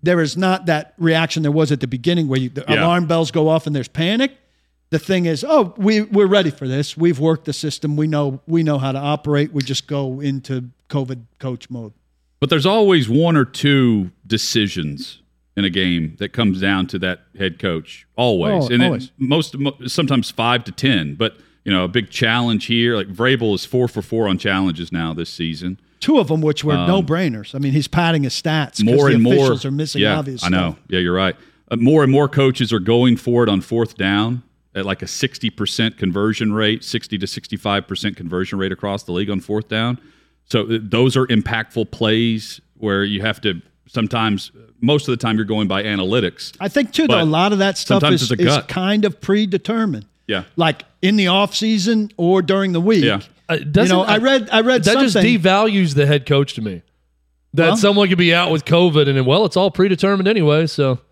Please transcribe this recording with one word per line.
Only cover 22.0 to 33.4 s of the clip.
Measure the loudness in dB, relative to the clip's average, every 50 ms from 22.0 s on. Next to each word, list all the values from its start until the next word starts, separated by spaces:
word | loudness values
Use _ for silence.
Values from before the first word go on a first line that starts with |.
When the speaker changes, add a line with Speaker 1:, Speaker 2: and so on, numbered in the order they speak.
| -18 -14
Speaker 2:
challenge | -6 -4 -2 0 0 0 0 0 0 -2 -2 -2
here. | 0 0 2 0 0
Like, | -2 -4 -6
Vrabel | -6 -2 0 0 0 0 0 -2 -2
is | -2 -4
four | -4 -2 -2 -2 0
for | -2 -6 -8
four | -4 -4 -2 0 0
on | -2 -2
challenges | -2 -2 0 0 0 -2 -2 -4 -8 -8
now | -6 -6 -6 -6 -6
this | -8 -10 -10
season. | -8 -8 -6 -6 -6 -8 -8 -10 -10 -10 _ _ _ _
Speaker 1:
Two | -2 2 2 2
of | 2 2
them, | -2 -2
which | 0 -2 -2 -2 -2
were | -2 0
Speaker 2:
Um, | 0 0 0
Speaker 1:
no-brainers. | 0 0 0 -2 -2 -2 -2 -4 -4 -6 -12 -12 -8
I | -6
mean, | -4 -2 0
he's | -2 -2 -2
padding | -2 -2 0 0 0 0 -2
his | -2 -4 -6
stats | -4 -2 -2 -2 -4 -4 _ -2
'cause | 2
Speaker 2:
more | 4 4 4 4 4
Speaker 1:
the | 4
Speaker 2:
and | 4 4
more | 4 4
Speaker 1:
officials | 4 4 2 2 0 -2
are | -6
missing | -4 -4 -4 -6 -2 0 0
Speaker 2:
Yeah, | 2 2 0
Speaker 1:
obvious | -2 -6 -8 -6 -2
Speaker 2:
I | 0
know. | 0 0 0 -2 -4
Speaker 1:
stuff. | -8 _ _
Speaker 2:
Yeah, | -2 -2
you're | 0 0 0
right. | 0 0 -2 -2 _ -12 _ _ _ _ _
Uh, | -4 0
more | 2 4 4 6 4
and | 4
more | 4 4 2 2
coaches | 2 2 2 2 2 0 -2 0
are | 0 -2
going | 0 2 2 4 4 4 2 2
for | 0 0 2 2